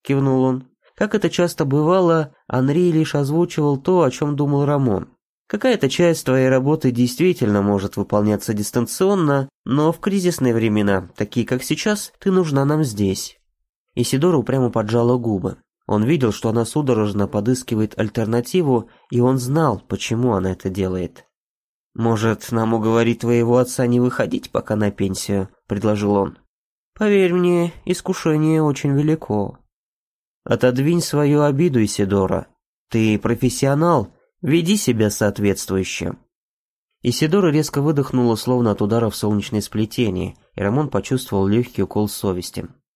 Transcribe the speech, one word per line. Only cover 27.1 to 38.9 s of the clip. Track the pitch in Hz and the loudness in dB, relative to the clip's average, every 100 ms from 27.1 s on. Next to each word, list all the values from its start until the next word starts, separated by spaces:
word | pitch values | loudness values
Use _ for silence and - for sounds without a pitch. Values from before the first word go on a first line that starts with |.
| 202 180 | 2 2
мне, | 180 180 175 170 - - | 2 2 2 0 -4 -6
искушение | 185 - 185 165 151 156 160 | -6 -4 -2 0 2 2 2
очень | 151 - 143 | 0 0 0
велико". | 139 151 160 - 104 98 - _ _ _ _ _ _ _ _ - | 0 0 -2 -2 -4 -4 -10 _ _ _ _ _ _ _ _ -4
"Отодвинь | 120 127 123 147 170 | 0 2 2 0 0
свою | - 147 147 147 | 0 0 2 2
обиду, | 147 135 175 123 | 2 2 2 2
Исидора. | 104 - 98 98 95 92 - _ _ _ _ | 0 0 0 2 0 -2 -6 _ _ _ _
Ты | 113 110 104 | 0 2 0
профессионал, | 110 117 127 - 135 139 170 147 95 _ _ _ | 0 0 -2 0 0 2 2 2 -2 _ _ _
Веди | - 165 165 208 | 0 0 2 0
себя | - 113 107 | 0 2 0
соответствующе". | - 104 101 101 95 - 95 90 - 87 - _ _ _ _ _ _ _ _ | 0 -2 0 -2 -2 -2 -4 -4 -6 -8 -10 _ _ _ _ _ _ _ _
Исидора | 123 - 156 202 175 | -4 0 2 2 2
резко | 151 151 143 | 2 0 0
выдохнула, | 147 143 135 127 120 110 | 0 0 0 0 2 0
словно | 123 127 117 | 0 0 2
от | 101 | 0
удара | 104 | 0